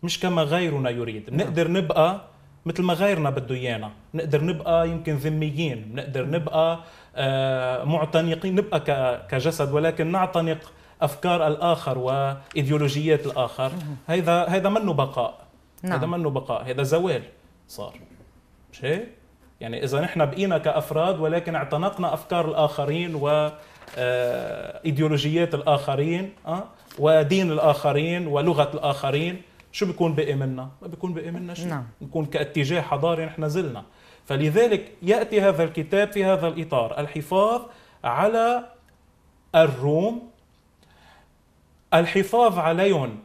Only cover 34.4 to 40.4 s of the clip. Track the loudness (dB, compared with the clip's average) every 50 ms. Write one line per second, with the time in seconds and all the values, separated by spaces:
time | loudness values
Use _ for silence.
34.4 | 2 2 4 4 4 4 4 0 -2 -6 -16 -8 0 2 2 2 2 2 2 4
35.4 | 4 4 4 4 2 0 0 -4 -4 0 2 2 2 2 2 0 2 4 4 4
36.4 | 2 -2 -2 -2 -6 -2 0 0 0 0 -2 -4 -6 -6 -6 -8 -6 0 2 4
37.4 | 4 4 2 0 -4 -8 -20 -20 -20 -20 _ _ -4 -2 0 2 2 2 4 4
38.4 | 2 2 2 0 -4 -8 -18 -20 _ _ _ _ _ _ _ _ _ _ _ _
39.4 | _ _ 6 6 6 6 6 0 0 2 2 2 2 0 -2 -4 -12 -16 -20 _